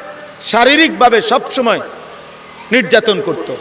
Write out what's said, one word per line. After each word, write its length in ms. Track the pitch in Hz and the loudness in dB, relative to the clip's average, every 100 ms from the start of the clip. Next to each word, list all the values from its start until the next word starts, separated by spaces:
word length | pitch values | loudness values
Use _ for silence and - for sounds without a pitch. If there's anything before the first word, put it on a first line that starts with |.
| - - - - - | -14 -18 -20 -16 -4
শারীরিকভাবে 760 | 220 240 302 320 202 247 226 | 2 4 4 2 4 4 4
সবসময় 580 | - 262 - - 233 180 104 - - - - - - - - | 2 -2 -2 -2 0 -2 -4 -14 -18 -20 -20 -20 -20 -20 -4
নির্যাতন 500 | 240 254 220 214 190 | -2 2 2 2 -2
করত। 340 | - 156 156 127 | -2 -6 -6 -10